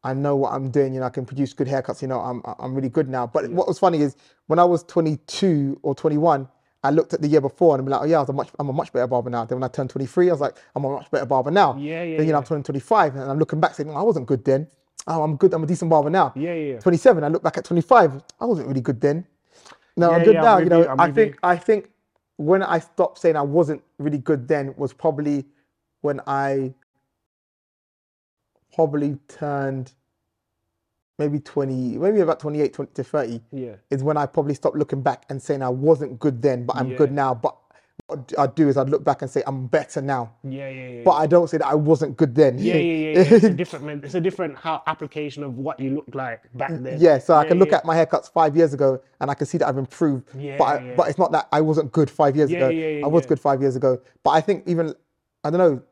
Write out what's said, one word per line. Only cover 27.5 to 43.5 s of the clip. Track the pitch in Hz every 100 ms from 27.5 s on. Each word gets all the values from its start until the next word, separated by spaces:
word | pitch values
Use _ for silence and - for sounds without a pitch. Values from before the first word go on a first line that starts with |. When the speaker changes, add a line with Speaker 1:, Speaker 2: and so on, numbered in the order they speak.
| _ _ _ _ _ _ _ _ _ _ _ _ -
Speaker 1:
probably | 160 147 143 139 _
turned | - 147 143 135 135 127 _ _ _ _ _ _ _ _ _ _ _ _ -
maybe | 151 147
twenty, | - - 135 131 127 113
maybe | 180 214
about | 165 165
twenty-eight, | 151 151 143
twenty | - 143
to | -
thirty, | 127 151 120 117 _
Speaker 2:
Yeah. | 139 123 98 _
Speaker 1:
is | 139
when | 135 151
I | 139
probably | - 143
stopped | 139 - 156
looking | 147 143
back | 135 127 _
and | 139
saying | - 143
I | 131
wasn't | 127 143 156 143 117
good | 151 123
then, | 139 123 120
but | 131
I'm | 131
good | 127 147
Speaker 2:
Yeah. | 143
Speaker 1:
now. | 135
But | 120 - - _ _ _ _ -
what | 147 123 -
I'd | 139
do | - 151
is | 135
I'd | 131
look | 147
back | 143 135
and | 135
say, | 143 131
"I'm | 135 127
better | 151 - -
now." | 139 135 117 117
Speaker 2:
Yeah, | 139 135 139
yeah, | 131 127
yeah, | 120
Speaker 1:
But | 117
Speaker 2:
yeah. | 151
Speaker 1:
I | 156
don't | 175 170
say | 160
that | 135
I |
wasn't | 151 151 160 151 131
good | 156
then. | 123 143 123
Speaker 2:
Yeah, | 113
yeah, | 160
yeah, | 170 160 156 156
yeah. | 165
It's | 226
a | 220